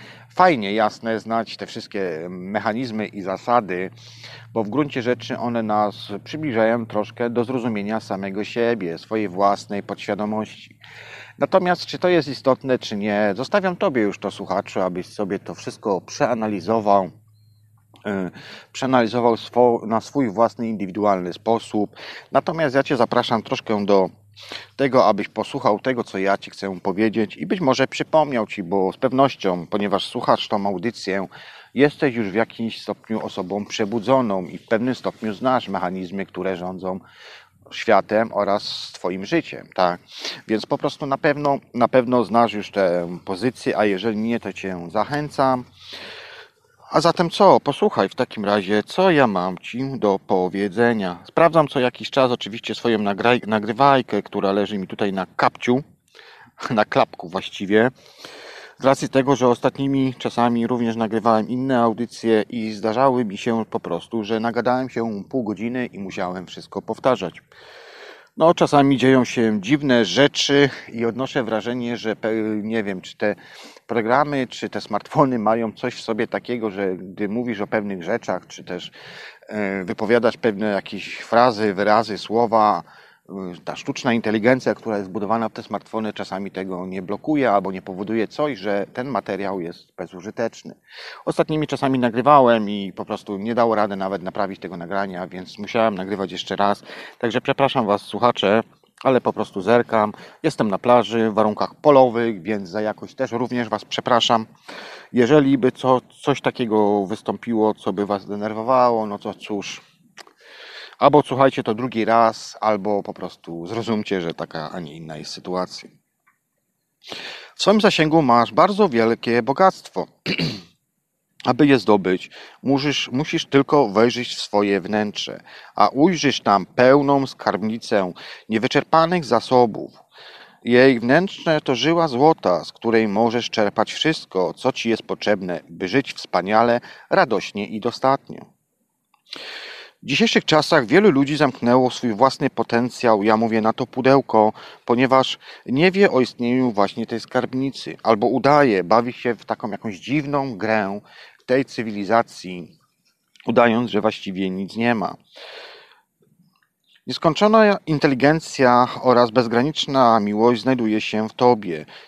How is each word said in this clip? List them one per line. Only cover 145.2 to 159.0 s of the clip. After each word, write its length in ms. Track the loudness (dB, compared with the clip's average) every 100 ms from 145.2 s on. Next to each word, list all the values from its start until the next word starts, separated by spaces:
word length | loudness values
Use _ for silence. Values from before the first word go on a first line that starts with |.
| 2 -4 -14 -18 -6
nie 240 | 2 2
wie 200 | 4 4
o 100 | 4
istnieniu 520 | 0 -2 -2 0 0
właśnie 340 | 2 0 0 -6
tej 140 | -8
skarbnicy, 760 | -4 -4 -4 -4 -6 -6 -12 -4
albo 240 | 0 2 2
udaje, 580 | 2 4 4 6 2 4
bawi 280 | 2 2
się 220 | -4 -4 -4
w 100 | -6
taką 260 | -8 -6
jakąś 260 | -8 -10 -12
dziwną 640 | -6 -4 -2 -4 -4 -4
grę 420 | -2 0 -2 -6 -12 -20 -20 _ -2
w 0 |
tej 180 | 0 0
cywilizacji, 1120 | -6 -8 -6 2 2 2 -4 -12 -12 -14 _ _ _ _ _ _ _ 0
udając, 440 | 4 6 4 0
że 100 | 0
właściwie 500 | 0 -2 -6 -4 -4
nic 260 | -4 -6 -4
nie 180 | -2 0
ma. 220 | -4 -8 _ -20 -20 -18 -20 -20 -20 _ _ _ _ _ _ _ _ _ _ _ -12
Nieskończona 720 | -2 0 4 4 6 6 2 0
inteligencja 1040 | 0 2 4 4 2 -2 2 6 6 4 2